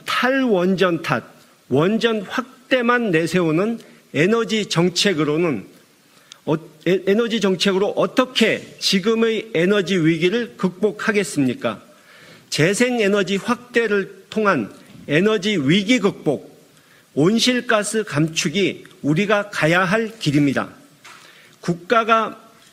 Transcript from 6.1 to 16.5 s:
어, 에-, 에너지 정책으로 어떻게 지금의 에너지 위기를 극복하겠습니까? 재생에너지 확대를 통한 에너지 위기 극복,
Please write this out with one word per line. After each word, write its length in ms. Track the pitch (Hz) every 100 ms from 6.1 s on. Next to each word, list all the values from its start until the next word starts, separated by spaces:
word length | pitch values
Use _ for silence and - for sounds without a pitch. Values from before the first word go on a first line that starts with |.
| _ _ -
어, 120 | - 156 - - 170
에-, 160 | 185 190
에너지 340 | 208 233 220
정책으로 500 | 196 185 202 190 202
어떻게 880 | - 185 - 254 - 214 120 - -
지금의 680 | - 196 196 226 226 220 -
에너지 420 | 160 180 208 175 190
위기를 600 | 156 165 180 233 233 -
극복하겠습니까? 1200 | 185 175 214 - - 208 190 147 127 117 117 98 - - - - - - -
재생에너지 880 | - 165 202 247 240 196 208 185 196
확대를 880 | - 240 - 240 226 202 185 - -
통한 460 | 214 202 156 98 - - - -
에너지 500 | 147 208 214 202 196
위기 440 | 135 196 202 247
극복, 520 | 190 - 156 120 -